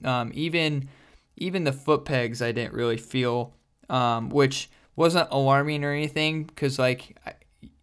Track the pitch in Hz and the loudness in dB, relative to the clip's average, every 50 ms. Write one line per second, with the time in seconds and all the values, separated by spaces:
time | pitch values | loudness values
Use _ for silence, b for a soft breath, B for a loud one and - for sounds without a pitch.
0 | - 131 127 123 120 113 110 127 156 165 160 170 160 156 151 143 135 139 B B | -4 -2 -2 -2 -2 -4 -6 -6 -4 -2 0 0 0 0 0 -2 -4 -6 B B
1 | B B B B B B _ - 180 185 180 190 165 143 135 139 - - 151 - | B B B B B B _ -8 -8 -4 -2 0 0 0 -2 -2 2 2 2 2
2 | 147 - 147 127 120 113 120 127 123 117 113 117 117 - - - 120 117 113 110 | 2 0 0 0 0 0 -2 -2 -2 -2 0 -2 -4 -4 -4 -2 0 0 0 -2
3 | - - - 131 123 123 120 123 117 - - _ _ _ _ _ _ - - 127 | -4 -4 -2 0 0 0 0 -2 -2 -6 -10 _ _ _ _ _ _ -4 -2 0
4 | 123 120 117 117 113 - 113 143 139 135 139 - - b b b b b b - | 2 2 0 0 -2 0 2 4 4 4 2 -2 -8 b b b b b b 2
5 | 165 170 170 180 160 - - 139 135 135 139 139 143 151 151 147 143 143 143 147 | 2 4 4 4 2 2 0 2 4 4 4 4 4 2 -2 -2 -2 -2 -2 -2
6 | 151 143 139 160 156 156 160 160 151 - - - 151 139 135 135 127 127 127 131 | -2 -2 -2 0 0 0 0 -2 -6 -8 -6 -4 -2 -2 0 2 2 2 2 0
7 | - - - - _ - - - _ _ _ _ - - - _ | -6 -14 -20 -18 _ -16 -16 -16 _ _ _ _ -20 -20 -20 _